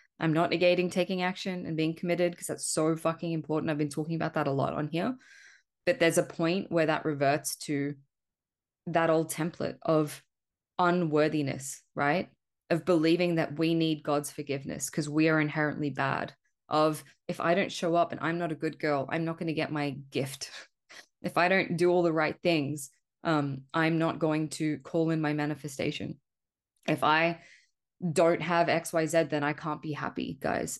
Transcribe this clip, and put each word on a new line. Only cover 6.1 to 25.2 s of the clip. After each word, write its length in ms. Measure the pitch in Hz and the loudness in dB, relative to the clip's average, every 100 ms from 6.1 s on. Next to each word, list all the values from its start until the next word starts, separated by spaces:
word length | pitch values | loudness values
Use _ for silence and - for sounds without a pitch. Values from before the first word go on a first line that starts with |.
| 170 | 4
a 60 | |
point 480 | 160 - 165 190 - | 0 0 0 0 0
where 140 | 170 156 | 0 2
that 200 | 156 160 | 2 0
reverts 500 | 143 139 147 - - | 0 2 2 -2 -8
to 380 | - 143 139 139 _ _ _ _ _ _ _ _ - | -4 -2 -4 -6 _ _ _ _ _ _ _ _ -2
that 220 | 165 165 | 2 4
old 220 | 160 160 | 4 2
template 460 | - 170 - - - | -2 -4 -4 -6 -4
of 420 | - 156 151 - _ _ _ _ _ - | 2 2 2 -4 _ _ _ _ _ 0
unworthiness, 1080 | 175 180 165 147 156 156 139 135 135 - _ - | 2 4 2 4 4 2 -2 -4 -10 -14 _ -2
right? 340 | 143 170 - _ _ _ - | 0 0 -2 _ _ _ -2
Of 160 | 165 160 | -2 2
believing 500 | 170 160 170 175 165 | 2 4 4 2 0
that 220 | - 147 | 0 0
we 160 | 165 | 0
need 300 | 165 160 151 | 2 2 0
God's 280 | - 147 147 | -2 -2 -2
forgiveness 580 | - 139 139 147 151 - | -8 -6 -6 -6 -8 -6
'cause 200 | - 147 | -4 -2
we 200 | 151 160 | 2 4
are 100 | 156 | 4
inherently 500 | 151 156 151 - 147 | 2 0 -2 -2 -4
bad. 460 | 135 135 - - - _ _ - | -2 -2 -2 -6 -12 _ _ -4
Of, 360 | 151 156 151 - _ - | 0 2 0 -10 _ -10
"If 120 | 170 | -4
I 160 | 170 180 | 0 2
don't 160 | - | 0
show 240 | - 170 170 | -2 0 2
up 160 | 165 | 0
and 100 | - | -2
I'm 160 | 156 170 | -4 -2
not 140 | 170 | -4
a 40 | 151 | -4
good 220 | 156 147 | -6 -2
girl, 300 | 156 143 135 | -2 0 -2
I'm 160 | 165 165 | -2 -4
not 120 | 165 | -4
gonna 160 | 165 | -4
get 180 | 156 151 | -2 -2
my 200 | 151 143 139 - | -2 -4 -6 -6
gift. 400 | 131 135 - - | -4 -4 -6 -14
<laughs> 180 | - - _ _ - - _ | -14 -20 _ _ -20 -20 _
If 160 | 135 160 | -4 0
I 120 | 180 | 4
don't 260 | 190 - 165 | 4 2 2
do 160 | 175 | 4
all 100 | 175 | 4
the 120 | 170 | 4
right 260 | 160 151 - | 2 0 0
things, 500 | 175 160 139 147 - _ _ _ | 0 0 0 -6 -10 _ _ _
um, 420 | 170 151 143 135 - | 0 0 0 -4 -6
I'm 240 | 165 160 165 | 0 2 2
not 220 | 160 - | 0 0
going 300 | 160 156 156 | 0 0 -2
to 300 | - 156 147 | -4 -4 -4
call 300 | - 170 160 | -4 0 0
in 100 | |
my 140 | 160 | 0